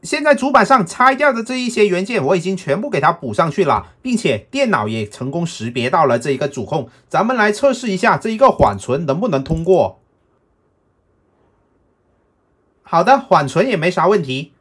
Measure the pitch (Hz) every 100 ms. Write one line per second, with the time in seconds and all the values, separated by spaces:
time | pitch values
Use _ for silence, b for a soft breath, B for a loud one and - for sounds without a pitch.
0 | - 302 302 285 269 254 202 269 175 -
1 | 254 269 294 233 226 254 247 226 208 180
2 | 196 226 139 185 170 190 - 147 285 147
3 | 151 - 123 104 165 175 165 107 - _
4 | 254 240 - 110 - 269 262 151 214 113
5 | 107 - 127 170 170 - 113 120 120 175
6 | 147 117 147 131 143 135 110 151 120 b
7 | b 156 226 254 208 208 277 247 247 185
8 | 233 170 226 220 262 - 120 101 - 135
9 | 160 135 226 139 135 160 165 180 98 -
10 | _ _ _ _ _ _ _ _ _ _
11 | _ _ _ _ _ _ _ _ _ _
12 | _ _ _ _ _ _ _ _ _ 170
13 | 190 269 - 170 139 160 247 196 165 180
14 | 165 208 131 131 156 _